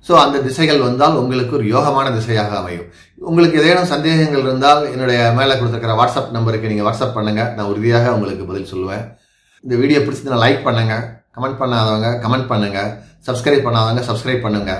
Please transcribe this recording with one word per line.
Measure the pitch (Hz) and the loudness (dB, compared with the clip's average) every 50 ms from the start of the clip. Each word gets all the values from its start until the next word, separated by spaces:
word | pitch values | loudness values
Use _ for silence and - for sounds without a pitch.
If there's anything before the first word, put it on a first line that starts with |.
| _ | _
So | - 175 160 143 | 4 4 4 6
அந்த | 139 143 135 127 | 4 2 -2 -2
திசைகள் | 131 131 - 165 156 151 139 127 | -4 0 0 2 2 4 2 2
வந்தால் | 123 123 127 143 160 165 131 | 0 2 2 2 2 4 2
உங்களுக்கு | 123 127 127 127 123 113 147 - | 0 0 0 -2 -2 -2 -2 -2
ஒரு | 107 104 117 | 0 2 0
யோகமான | 139 147 147 135 135 135 131 120 | 2 2 2 0 0 0 0 -2
திசையாக | 113 113 120 113 107 104 101 104 98 | -4 -2 0 0 0 0 -2 -4 -6
அமையும். | 92 90 87 85 87 - - - - _ _ - - 170 | -6 -8 -10 -10 -12 -16 -20 -20 -20 _ _ -14 -6 0
உங்களுக்கு | 165 170 170 160 156 151 | 4 4 4 6 4 4
ஏதேனும் | 151 165 180 180 180 151 143 | 4 4 4 4 2 0 -2
சந்தேகங்கள் | 147 151 160 160 160 156 147 143 135 127 | 0 0 2 2 2 2 2 2 0 0
இருந்தால் | 131 131 131 135 143 147 147 151 135 127 | 0 0 2 4 4 4 4 2 -4 -4
என்னுடைய | 127 131 123 120 120 120 117 120 123 | -2 0 0 2 2 2 2 2 2
மேல | 135 135 135 123 | 2 2 2 0
கொடுத்திருக்கிற | 120 117 117 110 - 113 110 110 | 0 -2 -4 -4 -2 -2 2 2
WhatsApp | 123 120 - 135 131 - 120 | 2 2 0 -4 -6 -4 -4
நம்பருக்கு | 117 113 113 110 107 107 107 | -2 -2 0 -2 -2 -2 -2
நீங்க | 107 104 104 | -2 0 0
WhatsApp | 107 - - 135 104 - | -2 0 -2 -4 -4 -2
பண்ணுங்க, | 110 107 107 107 107 - - - | -2 -2 -2 -2 -2 -2 -4 -4
நான் | 107 101 101 101 | -6 -4 -4 -4
உறுதியாக | 104 107 120 117 117 120 123 117 | 0 2 2 2 4 2 2 0
உங்களுக்கு | 107 104 95 98 92 95 87 | 0 -2 -4 -6 -8 -8 -8
பதில் | 95 95 92 - 98 | -8 -8 -8 -8 -8
சொல்லுவேன். | 92 92 95 98 110 120 117 - _ _ _ _ _ _ _ _ _ - | -8 -6 -6 -6 -8 -10 -12 -16 _ _ _ _ _ _ _ _ _ -6
இந்த | 127 123 117 135 | -2 0 2 2
வீடியோ | 143 151 143 - | 4 4 2 2
பிடிச்சிருந்தா | - - - - 135 127 117 113 | 0 -4 -8 -6 -4 0 2 2
லைக் | 127 139 - - | 2 2 2 0
பண்ணுங்க, | 135 120 117 113 110 110 113 117 - - - _ _ _ | -2 0 0 0 0 -2 -4 -6 -10 -14 -20 _ _ _
கமெண்ட் | 123 127 135 135 - | -8 -6 -6 -4 -4
பண்ணாதவங்க | 135 127 120 113 110 110 107 107 110 117 120 117 113 | -4 -2 0 0 2 0 0 0 0 -2 -2 -2 -2
கமெண்ட் | 113 127 131 123 120 123 | -2 -2 -2 -2 -2 -2
பண்ணுங்க, | 107 104 101 98 98 101 107 104 - - - _ _ _ - | -2 0 -2 -2 -4 -4 -4 -8 -10 -18 -20 _ _ _ -6
சப்ஸ்கிரைப் | 123 113 - 147 143 131 - | -6 -2 2 2 2 2 2
பண்ணாதவங்க | 120 117 113 110 113 117 123 117 127 | 0 0 0 0 0 -2 -2 -2 -4
சப்ஸ்கிரைப் | 110 - - 131 131 120 117 | -6 -4 -2 -4 -4 -4 -2
பண்ணுங்க. | 110 104 101 98 95 95 | -2 -4 -4 -4 -4 -6